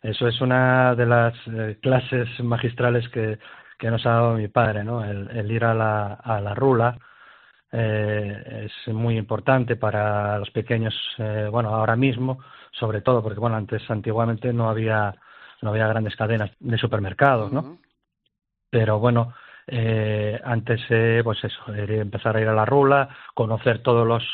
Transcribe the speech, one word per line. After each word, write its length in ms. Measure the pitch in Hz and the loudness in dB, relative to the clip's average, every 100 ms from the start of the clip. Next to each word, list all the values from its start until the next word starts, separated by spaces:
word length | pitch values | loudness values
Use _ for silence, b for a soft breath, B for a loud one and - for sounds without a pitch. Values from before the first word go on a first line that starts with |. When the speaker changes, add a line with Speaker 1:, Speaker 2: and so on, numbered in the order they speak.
Speaker 1:
Eso 260 | 110 107 120 | -6 -2 -2
es 140 | 117 | 0
una 520 | 131 127 127 127 127 120 | 2 4 6 6 4 4
de 100 | 120 | 4
las, 280 | 120 117 117 - | 4 4 -2 -10
eh, 300 | 110 110 101 | -6 -6 -4
clases 460 | 131 131 - 127 120 - | 0 0 2 -4 -4 -6
magistrales 680 | 120 117 123 120 123 120 120 | -2 -2 -2 0 0 0 -2
que, 300 | 123 110 107 B B B - | -4 -4 -6 B B B -8
que 120 | 113 | -4
nos 160 | 113 123 | 0 2
ha 60 | |
dado 220 | 117 117 113 | 4 4 2
mi 120 | 104 | 0
padre, 380 | 127 117 104 107 | 2 2 0 -4
¿no? 180 | 120 | -6
El, 260 | 104 101 101 | -6 -6 -6
el 200 | 120 104 | -6 -4
ir 140 | 113 117 | 0 2
a 80 | |
la, 400 | 113 110 107 104 | 2 2 0 -4
a 260 | 104 120 107 | -8 -4 -4
la 140 | 101 | -4
rula, 440 | 101 135 123 117 123 B B B B B B _ | 0 2 4 2 0 B B B B B B _
eh, 960 | 117 110 107 107 107 104 104 - 113 107 - - | -2 -2 0 -2 -2 -4 -10 -12 -12 -12 -12 -8
es 80 | |
muy 240 | 110 117 113 | -2 0 -2
importante 580 | 101 107 117 131 113 113 | -2 -2 2 2 2 -2
para 640 | 107 104 107 104 104 104 | -2 0 0 0 -2 -4
los 100 | 101 | -4
pequeños, 420 | - - 117 113 - - - | -6 -2 -2 -2 -6 -10 -8
eh, 300 | 110 107 107 | -6 -4 -2
bueno, 220 | 113 110 110 | -2 -2 0
ahora 200 | 110 113 | 0 2
mismo, 440 | 135 120 127 131 B B B | 2 0 -4 -6 B B B
sobre 300 | - 113 104 | -6 -4 0
todo, 200 | 113 123 | 2 2
porque, 180 | 107 101 | 0 -4
bueno, 180 | 117 110 | -2 -2
antes, 240 | 101 110 - | -4 -6 -4
antiguamente 640 | 110 104 110 117 110 127 | -4 -2 0 0 0 -2
no 160 | 120 113 | 0 0
había, 440 | 110 110 110 104 98 B B B B | 0 0 0 -2 -6 B B B B
no 100 | 107 | -4
había 160 | 107 110 | 0 0
grandes 280 | 110 107 - | 0 -2 -4
cadenas 360 | 110 113 104 _ | -2 0 -2 _
de 180 | 123 113 | -4 -2
supermercados, 760 | 110 107 98 95 139 123 101 | 0 -2 -4 4 4 4 0
¿no? 80 | 127 | -4
Speaker 2:
Ujú. 180 | 139 175 _ _ _ _ _ _ _ _ _ | -6 -16 _ _ _ _ _ _ _ _ _
Speaker 1:
Pero, 300 | 120 110 107 | 0 2 2
bueno, 340 | 120 117 120 B B B - | 2 2 0 B B B -8
eh, 720 | 123 113 110 107 107 104 107 | -4 0 0 0 -2 -2 -4
antes, 360 | 131 117 110 113 - | -2 -2 0 -2 2
eh, 320 | 113 113 113 | 4 4 4
pues 200 | 113 104 | 2 -2
eso, 300 | - - - | -6 -10 -10
eh, 260 | 104 101 107 | -8 -4 -2
empezar 380 | 104 113 113 110 | -4 -2 0 0
a 40 | |
ir 60 | 110 | 2
a 60 | |
la 120 | 110 107 | 2 4
rula, 440 | 143 139 139 135 B B | 4 6 4 2 B B
conocer 480 | - 110 110 127 113 | -4 -2 0 0 0
todos 260 | - 117 113 | 2 4 4
los 160 | 117 - | 2 -2